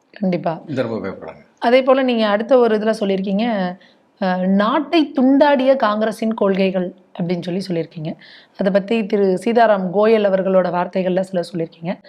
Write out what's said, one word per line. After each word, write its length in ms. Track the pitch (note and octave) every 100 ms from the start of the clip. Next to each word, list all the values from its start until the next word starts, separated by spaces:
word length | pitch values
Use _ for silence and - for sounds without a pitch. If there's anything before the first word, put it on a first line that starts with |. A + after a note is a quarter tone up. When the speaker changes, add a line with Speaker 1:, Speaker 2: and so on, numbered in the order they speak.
| _
Speaker 1:
கண்டிப்பா. 500 | - F#3+ F3 E3+ D#3+ -
Speaker 2:
இந்த 160 | C3
ரொம்ப 260 | A#2 A2 F#2+
பயப்படுறாங்க. 340 | F2+ - - _ _
Speaker 1:
அதே 240 | B3 B3
போல 200 | C4 C4+
நீங்க 240 | C4 A#3 A3
அடுத்த 320 | G3+ A3+ C4
ஒரு 180 | A#3 G#3+
இதுல 180 | G#3+ A3
சொல்லியிருக்கீங்க, 760 | G3+ F#3+ G3 G3 A#3 G#3+ F3+ F#3 - _ _ _
அ, 140 | G3 F#3
"நாட்டை 760 | F#3 G3 G#3 D4 C#4 E4+ C#4+ -
துண்டாடிய 560 | C4 C#4 D4 C#4+ C4 C4
காங்கிரசின் 580 | G#3+ G#3+ A3 A3 A3
கொள்கைகள்" 600 | A3 G3+ F#3+ F#3+ F#3 F3+ - _ -
அப்படின்னு 240 | F3 F3+
சொல்லி 200 | E3 F3 F#3+
சொல்லியிருக்கீங்க. 480 | E3+ D#3+ - D3+ - - - _ -
அதை 160 | G3
பத்தி 340 | G3 G3 A3+ A3
திரு 340 | G#3+ G3 F#3
சீதாராம் 460 | G#3 A#3 A3+ G3+ F#3
கோயல் 300 | F3+ G#3+ A3+
அவர்களோட 460 | G3+ F#3+ F#3 F#3 F3+
வார்த்தைகள்ல 500 | F3 F#3 F#3+ F#3 F3+
சில 200 | F#3 F#3
சொல்லியிருக்கீங்க. 520 | F3 F3 E3 - E3 A3